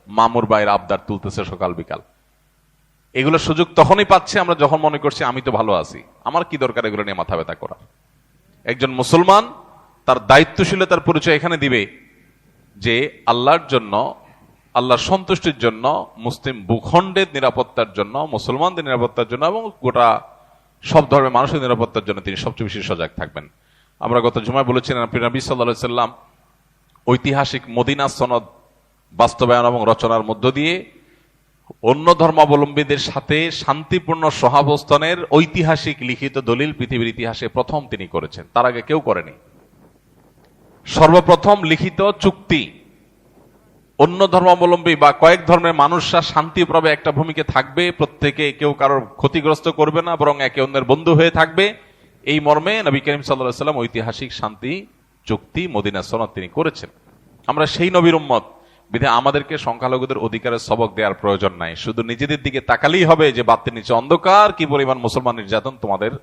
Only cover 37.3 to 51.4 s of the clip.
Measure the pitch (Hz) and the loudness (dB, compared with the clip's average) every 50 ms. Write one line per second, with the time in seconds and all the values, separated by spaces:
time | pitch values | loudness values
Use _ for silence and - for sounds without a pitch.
37.3 | 113 - 123 110 - 131 123 - 156 151 139 120 117 95 92 85 - 87 - - | -6 -8 -10 -6 -4 -4 -4 -4 -6 -8 -6 -8 -12 -12 -10 -8 -8 -8 -8 -8
38.3 | - - 82 _ _ 120 120 127 117 120 110 - 151 160 - 120 98 90 80 76 | -14 -18 -20 _ _ 0 0 0 -2 -4 -6 -4 -4 -4 -2 -2 -4 -4 -4 -10
39.3 | 71 _ _ _ _ _ _ _ _ _ _ _ _ _ _ _ _ _ _ _ | -20 _ _ _ _ _ _ _ _ _ _ _ _ _ _ _ _ _ _ _
40.3 | _ _ _ _ _ _ _ _ _ _ _ - - - 160 156 170 180 170 - | _ _ _ _ _ _ _ _ _ _ _ -8 4 6 6 8 8 6 6 6
41.3 | 180 165 - 196 208 202 175 156 160 151 160 185 - - 196 208 202 - - 196 | 2 4 6 2 2 2 2 0 0 0 0 -6 -2 0 0 0 0 0 -2 -2
42.3 | 185 - - - 170 147 101 76 - - _ _ _ _ _ _ _ _ _ _ | -2 -2 -4 -2 -2 -2 -2 -6 -12 -20 _ _ _ _ _ _ _ _ _ _
43.3 | _ _ _ _ _ _ _ _ _ _ _ _ _ - 143 165 175 190 196 190 | _ _ _ _ _ _ _ _ _ _ _ _ _ 2 2 2 4 0 0 4
44.3 | 175 185 175 185 180 175 175 175 175 170 165 170 165 147 147 143 143 - 156 165 | 4 4 6 6 6 6 6 2 2 2 2 0 2 6 4 4 6 6 6 6
45.3 | 175 185 165 160 175 170 170 170 165 147 143 151 175 175 - - - 170 156 - | 6 6 4 4 4 4 4 0 4 4 2 4 2 0 -2 0 0 0 0 2
46.3 | - 156 151 165 - 180 175 165 160 165 156 160 147 143 - 160 143 139 156 165 | -2 -2 -2 0 0 0 0 2 2 2 2 2 0 0 -2 -2 0 0 -2 -2
47.3 | 151 160 151 - - 131 135 139 135 160 175 175 170 - 160 - - - 147 143 | -4 -6 -6 0 -2 -2 -2 0 -2 -2 -2 -2 0 -2 -4 -4 -2 -4 -4 -2
48.3 | 135 - 151 143 135 - 151 147 139 - 139 135 139 135 117 104 - - - 139 | -2 -2 -4 -4 -2 -2 -2 -2 0 0 0 2 2 0 -2 -6 -6 -2 -2 0
49.3 | - 165 143 156 156 - - 175 - - 151 156 151 170 165 170 170 160 - 147 | 0 0 0 0 0 0 -2 -4 0 2 0 2 2 -2 -2 -2 -2 0 0 0
50.3 | 143 143 135 127 - 139 131 139 139 135 131 123 143 151 165 165 165 151 165 170 | 0 0 -2 -4 -2 -2 -4 -2 -2 -4 2 2 0 2 4 2 4 4 4 4
51.3 | 165 160 | 4 2